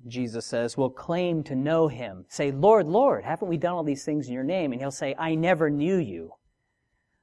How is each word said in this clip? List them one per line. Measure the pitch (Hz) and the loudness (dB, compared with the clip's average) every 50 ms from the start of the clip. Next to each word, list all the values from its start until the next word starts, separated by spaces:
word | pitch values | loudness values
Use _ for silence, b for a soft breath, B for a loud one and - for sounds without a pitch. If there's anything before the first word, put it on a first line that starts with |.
| 123 117 | -16 -10
Jesus | 117 123 127 117 107 117 - | -6 -6 -6 -4 -4 -6 -6
says, | - - 117 117 117 - | -4 -2 -2 -2 -2 0
will | - 135 - | 0 -2 -2
claim | 165 - - - 170 175 180 175 170 160 143 | -2 -6 -6 -4 -2 -2 0 0 0 -2 -2
to | - 139 | -2 -4
know | 131 135 147 165 165 165 | -2 0 2 2 4 4
him. | 151 120 110 123 107 95 92 90 - | 2 0 -4 -8 -10 -10 -12 -16 -10
Say, | - - 147 139 | -6 -2 -2 -2
"Lord, | 139 135 156 202 226 214 170 147 | 0 4 6 8 8 8 6 4
Lord, | 175 220 269 277 175 104 95 | 4 4 4 4 4 2 -2
haven't | 120 160 - 214 | -4 -4 -4 -2
we | 180 165 | -4 -2
done | 147 151 175 180 | -2 -2 -2 -2
all | 175 156 | -2 -2
these | 147 139 139 - | -2 -4 -4 -4
things | 160 151 151 131 | -4 -2 -2 -2
in | 123 123 | -4 -4
your | 127 | -4
name?" | 131 143 180 190 165 139 | -2 -2 -2 -2 -2 -2
And | 120 123 | -4 -4
he'll | 135 139 | -6 -6
say, | 135 - 160 135 139 | -6 -4 -4 -4 -4
"I | - 160 165 160 | -4 -2 -2 0
never | 160 165 175 185 156 160 151 | 2 2 2 4 4 2 2
knew | 147 143 147 175 190 | 2 0 0 2 2
you." | 185 156 104 90 82 82 82 - - _ _ _ _ _ _ _ _ _ _ _ _ _ _ _ _ | 2 0 -2 -6 -10 -12 -14 -16 -20 _ _ _ _ _ _ _ _ _ _ _ _ _ _ _ _